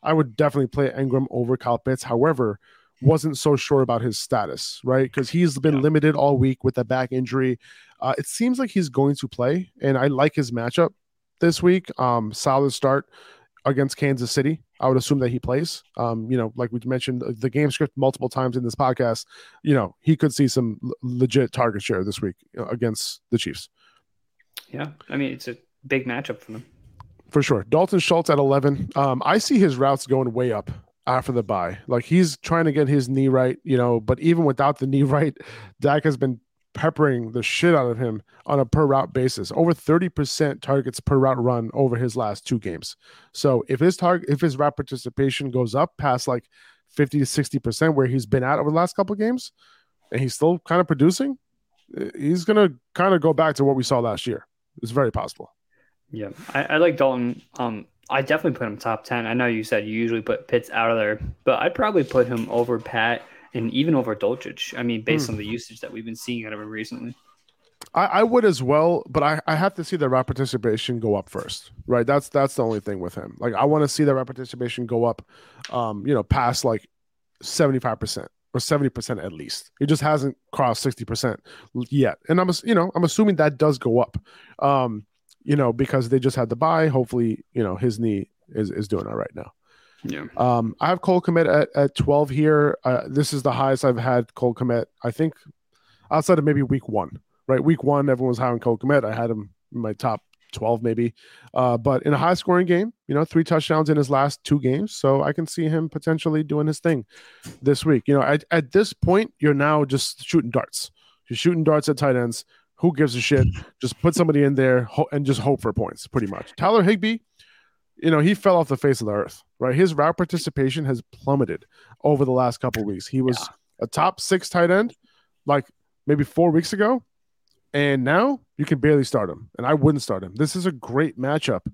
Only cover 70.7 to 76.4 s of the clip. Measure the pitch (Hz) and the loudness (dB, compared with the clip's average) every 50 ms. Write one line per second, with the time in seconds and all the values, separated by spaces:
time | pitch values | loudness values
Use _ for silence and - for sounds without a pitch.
70.7 | 107 117 - - 120 117 113 110 104 101 - - - 95 - - - - - - | 0 0 -2 -4 -4 -2 0 0 0 0 -2 -6 -10 -10 -10 -10 -12 -14 -16 -18
71.7 | - - - - 123 120 117 123 139 143 - - - 139 135 131 - - 120 113 | -20 -14 -4 0 0 2 2 2 2 0 0 0 0 0 0 0 0 -2 -2 -2
72.7 | 110 104 - 104 101 92 87 85 - - - - - - - 120 107 101 131 147 | -2 -4 -4 -6 -8 -8 -8 -10 -10 -12 -14 -14 -10 -6 -4 -2 0 2 2 2
73.7 | 151 151 147 139 - - 151 143 135 131 127 127 127 123 127 - - 123 123 117 | 4 2 2 0 0 2 2 2 2 0 -2 -6 -10 -12 -14 -12 -8 -6 -6 -6
74.7 | - 123 120 113 120 117 117 117 113 - - _ _ - - - - - - - | -6 -6 -6 -4 -2 0 0 0 -2 -4 -10 _ _ -20 -20 -20 -20 -20 -14 -8
75.7 | - 123 117 110 104 101 101 139 143 113 101 - - 139 | -6 -4 -4 -4 -6 -6 -2 0 0 0 0 0 0 2